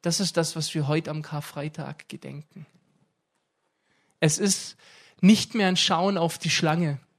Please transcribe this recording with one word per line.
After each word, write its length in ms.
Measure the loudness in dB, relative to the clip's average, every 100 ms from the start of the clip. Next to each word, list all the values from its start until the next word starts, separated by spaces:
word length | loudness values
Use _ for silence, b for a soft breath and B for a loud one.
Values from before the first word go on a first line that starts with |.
Das 200 | -2 0
ist 160 | 0 0
das, 180 | -2
was 180 | -2 -6
wir 120 | -2 0
heute 240 | -2 -2
am 120 | -8
Karfreitag 840 | -8 -10 -10 -8 -10 -8 -12 -12 -14
gedenken. 580 | -16 -14 -16 -16 -20 -20 _ _ _ _ _ _ _ _ _ _ _ _ _ _ _
Es 180 | 0 2
ist 380 | 0 -2 -6 -18 B B B B
nicht 360 | 6 6 4 0
mehr 100 | 2
ein 100 | 2
Schauen 400 | 2 2 2 2
auf 220 | 0 -2
die 120 | -2
Schlange 500 | 0 2 2 0 -2 _